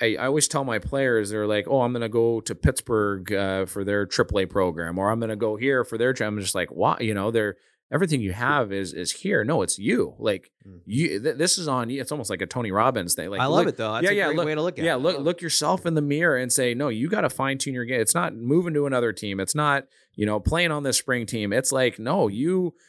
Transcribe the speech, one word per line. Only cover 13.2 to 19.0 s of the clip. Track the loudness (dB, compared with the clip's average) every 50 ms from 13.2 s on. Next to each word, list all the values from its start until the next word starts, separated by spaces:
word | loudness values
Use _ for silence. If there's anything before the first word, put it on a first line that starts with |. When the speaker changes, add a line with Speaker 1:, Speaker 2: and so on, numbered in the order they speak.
| -2 -4
Speaker 1:
Like, | -2 0
Speaker 2:
I | 0
love | 2 4 4 4
Speaker 1:
look, | 2 0
Speaker 2:
it, |
though. | -2 -4 -2 -2
That's | 0 2
Speaker 1:
yeah, | 2
Speaker 2:
a | 2
Speaker 1:
yeah, | 2 2 2
Speaker 2:
great | 0
Speaker 1:
look, | 0 0
Speaker 2:
way | 0 0
to | -2 -2
look | -2 -4 -2
at | 0
Speaker 1:
yeah, | 0 0
Speaker 2:
it. |
I | 2
Speaker 1:
look, | 2 0 0
Speaker 2:
love | 2 0
Speaker 1:
look | -2 -2 -2
Speaker 2:
it. | -2
Speaker 1:
yourself | -2 0 0 2 2 0 0 0
in | 0 2
the | 2
mirror | 2 2 2 2 4 4 4 2
and | 2 0
say, | 2 2 2 2 2
"No, | 0 0 0
you | 0 0 0 0
gotta | 0 0 0 0
fine | 0 0 0 0 0 -2
tune | -4 -4 -4
your | -4 -4
game." | -2 0 2
It's | 2 2 2
not | 2 0 -2 -4
moving | -4 0 2 2 2 2 2 0
to | 0 0
another | 2 2 2